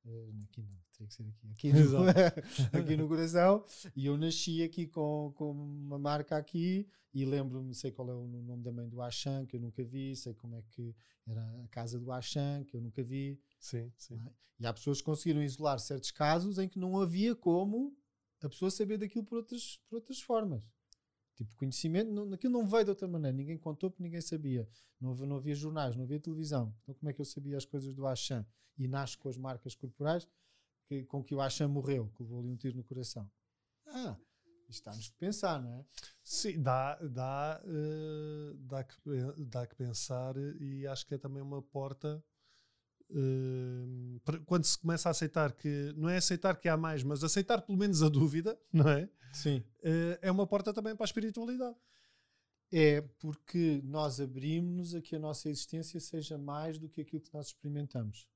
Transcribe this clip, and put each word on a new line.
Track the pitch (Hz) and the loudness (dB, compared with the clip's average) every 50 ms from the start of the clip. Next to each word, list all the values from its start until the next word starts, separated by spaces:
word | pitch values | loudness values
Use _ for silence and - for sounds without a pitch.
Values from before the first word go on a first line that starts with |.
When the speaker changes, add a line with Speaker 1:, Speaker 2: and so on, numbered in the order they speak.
| _ | _
Speaker 1:
Eh, | 120 117 113 113 110 107 104 101 | -12 -12 -12 -12 -10 -12 -12 -12
aqui | 101 - 113 | -12 -10 -10
não, | 107 101 98 92 - _ | -10 -10 -12 -16 -20 _
teria | _ _ 107 104 | _ _ -14 -14
que | - | -12
ser | - 110 107 | -10 -10 -10
aqui. | 107 - - 107 | -10 -12 -14 -14
Aqui | 107 - - 143 | -10 -2 6 10
no, | 139 151 | 12 12
Speaker 2:
Exato. | 151 139 135 160 185 185 | 12 12 10 8 10 10
Speaker 1:
<laughs> | 180 185 185 170 - 160 - - - - 135 110 - 151 | 12 12 10 8 8 2 -10 -6 0 2 2 4 4 2
aqui | - 151 156 | 4 4 4
no | 151 156 151 | 4 4 2
coração. | 160 160 165 165 165 175 175 190 202 214 208 - - - - 180 - | 2 2 2 4 6 8 10 10 8 6 4 -6 -16 -14 -14 -10 -6
E | 139 135 | -2 2
eu | 143 143 | 2 2
nasci | 147 160 165 156 - - 180 165 160 | 4 2 2 0 0 0 0 2 2
aqui | 165 160 165 175 170 | 0 0 0 -4 -6
com, | 151 - 165 151 151 151 151 147 143 143 | -4 -2 -2 0 0 0 -2 -2 -6 -6
com | - 151 147 | -4 -4 -4
uma | 143 143 147 147 143 147 143 143 143 143 | -4 -6 -6 -8 -8 -8 -8 -6 -6 -2
marca | 143 147 147 147 147 - 156 151 | 0 0 0 0 0 0 -2 -2
aqui | 147 - - 170 165 180 185 196 208 196 _ _ _ _ | -2 -2 -2 0 2 2 2 0 -2 -4 _ _ _ _
e | - 135 135 | -4 -2 0
lembro-me, | 135 139 143 135 131 127 131 131 131 123 | 0 0 0 0 -2 -4 -6 -6 -8 -8
sei | - - 131 | -6 -8 -8
qual | - - 127 123 | -6 -6 -8 -6
é | 123 | -6
o | 123 120 | -8 -8
nome | 123 120 120 120 120 123 120 | -10 -10 -10 -10 -10 -10 -8
da | 120 123 | -8 -8
mãe | 120 120 120 117 | -8 -8 -8 -8
do | 117 123 | -8 -8
Achan, | 123 123 117 - - 143 135 135 131 | -8 -6 -6 -4 -4 -2 -2 -2 -4
que | 123 - | -6 -6
eu | 120 | -6
nunca | 120 117 110 - 127 | -6 -6 -6 -6 -8
vi, | 117 127 135 135 135 135 | -6 -6 -6 -6 -6 -8
sei | 123 - 120 110 | -8 -8 -10 -12
como | - - 117 117 | -10 -12 -12 -12
é | 113 | -12
que | 107 110 _ - 120 117 110 _ _ _ _ _ _ | -14 -16 _ -10 -10 -10 -10 _ _ _ _ _ _
era | 113 113 113 113 113 113 123 120 | -8 -6 -6 -6 -8 -10 -12 -14
a | 110 | -12
casa | - 123 117 113 120 120 | -8 -8 -6 -6 -6 -6
do | 120 127 | -6 -6
Achan, | 127 127 120 - - 147 139 143 143 143 139 | -6 -6 -6 -4 -2 -2 0 0 -2 -4 -6
que | 139 - | -8 -8
eu | 120 | -8
nunca | 117 117 - - | -8 -6 -6 -6
vi. | 127 117 131 139 139 139 139 139 _ _ _ _ | -6 -6 -4 -6 -4 -6 -8 -10 _ _ _ _
Speaker 2:
Sim, | - - - 120 117 120 117 _ | -12 -8 -6 -6 -6 -8 -14 _
sim. | - - 120 | -18 -14 -12
Speaker 1:
Não | 110 113 | -12 -12
é? | - - _ _ _ _ - | -12 -16 _ _ _ _ -4
E | 113 | -2
há | 117 | -2
pessoas | 113 - - 147 139 139 | -2 0 0 0 0 0
que | - | 0
conseguiram | 156 151 151 - 170 151 151 | -2 -2 0 2 2 2 2
isolar | 147 139 131 135 151 147 139 120 | 2 0 -2 0 2 2 2 2
certos | - - 143 131 - - | -2 -4 -6 -4 -6 -8
casos | - - 151 147 160 170 180 208 202 185 | -2 2 4 4 4 4 2 0 0 -2
em | 190 185 | -2 -2
que | - 190 | -2 -4
não | 185 185 185 196 | -2 0 2 2
havia | 196 175 170 185 208 240 233 | 2 2 2 2 2 2 2
como | - - 180 170 180 196 208 208 240 269 285 277 _ _ _ _ _ _ _ _ _ | 2 4 4 4 4 4 2 0 -2 -2 -4 -6 _ _ _ _ _ _ _ _ _
a | - 143 | -10 -10
pessoa | - - 185 190 | -4 -2 -2 -2
saber | 190 - 214 196 214 202 | 0 0 0 0 0 -2
daquilo | 214 208 - 233 214 | -2 -2 -2 -4 -4
por | - 233 233 | -2 -6 -6
outras, | 226 - 240 240 - - - - _ _ | -6 -6 -10 -10 -8 -10 -12 -14 _ _
por | 220 | -10
outras | 233 220 - 262 - | -10 -8 -8 -12 -12
formas. | - - 240 226 214 190 143 110 107 - _ _ _ _ - _ _ _ _ _ _ _ _ | -2 2 2 2 2 2 -2 -4 -6 -10 _ _ _ _ -20 _ _ _ _ _ _ _ _
Tipo, | - 117 104 - | -10 -10 -10 -6
conhecimento, | _ 135 135 127 - - 160 165 190 226 226 | _ -4 -4 -2 -2 -2 0 2 2 0 0
não, | 208 208 208 202 | -2 -4 -4 -6
aquilo | 190 170 - 254 | -6 0 0 2
não | 247 240 226 | 2 4 2
veio | 190 214 226 214 | 4 4 4 4
de | 202 | 4
outra | 196 - 196 | 2 -2 -2
maneira. | 180 170 160 151 135 131 | -4 -2 0 0 0 0
Ninguém | 135 139 147 165 156 | 0 -2 -4 -6 -6
contou | - 160 151 - - 185 | -6 -6 -4 -2 -4 -4
porque | 180 - | -4 -4
ninguém | 175 170 165 170 | -8 -6 -6 -6
sabia. | 160 - 170 156 151 139 127 123 113 107 - - _ _ _ _ | -4 -4 -4 -4 -2 0 0 0 -2 -4 -10 -20 _ _ _ _
Não | 127 131 | -6 -6
havia, | 127 127 135 | -4 -4 -4
não | 139 139 | -4 -4
havia | 139 135 151 147 | -2 -2 -2 -4
jornais, | 143 151 156 156 156 143 127 117 | -2 -4 -4 -2 -2 -2 -2 -2
não | 123 127 | -4 -4
havia | 123 147 151 | -4 -4 -4
televisão. | - 170 160 156 160 147 147 131 117 110 107 110 | -4 -6 -6 -4 -4 -2 0 0 0 -2 -6 -10
Então | _ - 135 | _ -18 -12
como | _ 151 147 | _ -6 -6
é | |
que | 135 - | -4 -6
eu | 143 | -8
sabia | - - 151 139 143 143 | -8 -8 -10 -8 -6 -6
as | 139 135 | -6 -6
coisas | _ - 139 131 135 131 | _ -8 -6 -6 -6 -8
do | 135 135 | -4 -2
Achan? | 135 127 120 - - 135 117 107 110 _ _ _ _ _ | -2 -2 -2 -2 -2 -2 -4 -4 -6 _ _ _ _ _
E | 147 131 127 | -4 -4 -2
nasce | 131 139 139 127 - - | -2 -2 -4 -6 -8 -8
com | - 135 | -8 -8
as | 120 | -6
marcas | 127 131 135 127 117 _ 127 - | -6 -6 -8 -8 -8 _ -12 -12
corporais | _ - 127 - _ 143 151 165 175 170 _ _ _ _ _ _ _ _ _ _ _ _ | _ -12 -14 -8 _ 0 0 0 0 -2 _ _ _ _ _ _ _ _ _ _ _ _
que, | _ 143 135 131 | _ -8 -8 -6
com | - - 143 | -6 -6 -6
que | 131 - 143 | -4 -2 -2
o | 135 | 0
Achan | 135 131 - - 151 | 0 0 0 0 2
morreu, | 143 143 143 131 135 139 127 113 104 113 | 2 2 0 0 0 0 0 0 -4 -6
que | - | -10
levou | 123 113 120 123 | -12 -10 -8 -8
ali | 120 123 | -6 -6
um | 127 | -8
tiro | 117 - 131 127 | -4 -6 -6 -6
no | 127 113 | -6 -10
coração. | - 131 127 120 - - 117 104 101 _ _ _ _ _ _ _ _ _ _ _ | -10 -10 -8 -8 -8 -8 -10 -12 -12 _ _ _ _ _ _ _ _ _ _ _
Ah, | 302 285 254 254 202 - - - _ _ _ _ _ _ _ _ - | -12 -8 -8 -6 -6 -8 -10 -14 _ _ _ _ _ _ _ _ -18
isto | 110 - - | -18 -16 -14
dá-nos | 107 107 110 110 - | -12 -12 -12 -12 -14
que | _ | _
pensar, | _ 175 190 208 208 202 180 160 143 | _ -4 -4 -2 0 0 0 0 -2
não | 127 120 120 | -4 -8 -10
é? | 127 139 _ _ - - - - _ | -12 -16 _ _ -18 -18 -18 -20 _
Speaker 2:
Sim, | _ - - - - 214 165 160 | _ -6 -4 -2 -2 0 0 0
dá, | 135 135 127 131 131 139 147 - | 2 2 2 2 2 0 -4 -6
dá, | 170 147 120 127 127 131 135 139 147 156 156 - - | -8 -8 -6 -4 -4 -4 -2 -2 -2 -4 -4 -6 -8
eh, | 185 165 151 151 156 156 156 156 156 151 151 151 151 151 151 151 147 143 139 | -6 -4 -4 -2 -2 -4 -6 -6 -6 -8 -8 -8 -8 -8 -10 -10 -12 -14 -14
dá | 135 123 139 135 135 | -12 -8 -8 -8 -8
que, | - - _ _ 147 143 127 123 135 139 160 147 | -8 -14 _ _ -4 -2 -2 -2 -4 -6 -8 -10
dá | 120 - 123 120 | -6 -6 -6 -6
que | - - | -6 -8
pensar | - 131 120 113 - - - 131 123 127 131 131 135 139 143 147 - | -6 -6 -4 -4 -6 -4 -4 -4 -4 -4 -4 -4 -4 -6 -6 -6 -8
e | 143 139 135 135 139 | -8 -8 -6 -6 -6
acho | 139 135 - - | -6 -6 -8 -6
que | - 147 | -6 -6
é | 131 | -6
também | - 135 135 139 | -6 -8 -8 -8
uma | 139 139 139 139 | -8 -8 -8 -8
porta, | 135 _ - 139 135 135 135 - - 151 151 156 - _ _ _ _ _ _ _ _ _ _ _ _ _ _ _ _ _ | -10 _ -6 -6 -6 -6 -8 -6 -6 -6 -6 -6 -10 _ _ _ _ _ _ _ _ _ _ _ _ _ _ _ _ _
eh, | - 147 135 131 131 131 131 131 127 127 127 127 123 123 123 127 127 123 123 123 123 120 _ | -2 0 2 2 2 0 0 -2 -2 -4 -4 -4 -6 -6 -8 -8 -8 -10 -10 -10 -12 -6 _
para, | - 151 160 | -4 -4 -4
quando | 151 - 180 175 156 | 0 2 4 4 6
se | - - - | 4 2 2
começa | - 165 170 160 - 175 | 2 2 2 4 2 2
a | |
aceitar | 160 - 165 147 - 165 151 139 | 2 2 0 0 2 2 2 2
que, | 117 - - 147 143 143 143 147 147 | 0 -2 -2 -2 -2 0 -2 -4 -2
não | 156 156 170 | 0 0 2
é | 180 185 | 2 4
aceitar | - - 185 165 - 190 175 | 4 2 2 4 2 2 2
que | - - 170 | 4 2 2
há | 160 | 2
mais, | 160 165 160 156 143 | 4 2 0 0 0
mas | 127 139 147 135 151 | 0 0 0 0 0
aceitar | - - 202 190 - 240 214 | 2 2 2 4 4 2 2
pelo | - - 196 185 | 2 2 2 4
menos | 208 208 185 151 | 4 4 6 8
a | 160 151 | 8 8
dúvida, | 147 139 156 151 143 165 165 214 220 - _ _ | 8 8 6 6 4 2 0 -2 -4 -4 _ _
não | - 160 139 156 | 8 8 10 10
é? | 143 143 175 208 _ _ - - | 8 6 2 -4 _ _ -20 -14
Speaker 1:
Sim. | - - - 147 143 127 117 - _ _ | -12 -2 0 0 0 0 -2 -6 _ _
Speaker 2:
Eh, | - 165 160 165 170 170 175 - | 0 0 2 2 2 0 -2 0
é | - 190 | 0 2
uma | 185 196 202 | 4 4 4
porta | 175 202 202 190 214 | 2 2 0 0 0
também | 202 220 214 220 220 | -2 -2 -4 -4 -2
para | 208 226 | -2 -2
a | 196 | -2
espiritualidade. | - 226 214 220 202 240 226 233 254 254 262 240 240 _ _ _ _ _ _ _ _ _ _ _ _ _ _ _ _ _ _ _ | 0 -2 -2 -2 -4 -4 -6 -4 -4 -4 -4 -6 -6 _ _ _ _ _ _ _ _ _ _ _ _ _ _ _ _ _ _ _
Speaker 1:
É | - 165 156 151 147 147 151 139 - _ | 6 8 8 8 8 6 0 -6 -14 _
porque | - 156 147 - _ - - 175 165 160 151 139 | -8 -8 -8 -8 _ -4 0 2 4 4 2 2
nós | 139 135 143 156 151 147 123 135 | -2 -2 -2 0 0 0 0 -2
abrimos-nos | 143 131 127 131 131 151 160 170 175 175 175 180 180 170 175 | -4 -4 -4 -4 -2 0 0 0 0 0 -2 -4 -4 -6 -8
a | 170 | -8
que | 156 - 165 | -6 -6 -6
a | 156 | -4
nossa | 151 151 151 - - 156 | -4 -4 -6 -4 -4 -4
existência | 147 - - - - 160 160 160 - 170 | -4 -4 -6 -6 -6 -8 -8 -6 -8 -8
seja | - - - 160 151 151 156 143 | -8 -6 -6 -6 -6 -6 -8 -8
mais | 143 143 143 151 156 165 156 156 | -6 -6 -4 -4 -4 -4 -6 -6
do | 156 151 | -10 -10
que | _ 165 | _ -8
aquilo | 147 - - 151 | -8 -6 -6 -8
que | - - - | -8 -8 -10
nós | 151 139 - | -10 -10 -10
experimentamos. | - _ - 147 147 147 147 135 - 127 113 104 107 - - _ _ | -12 _ -6 -4 -4 -4 -4 -4 -4 -4 -4 -4 -6 -10 -16 _ _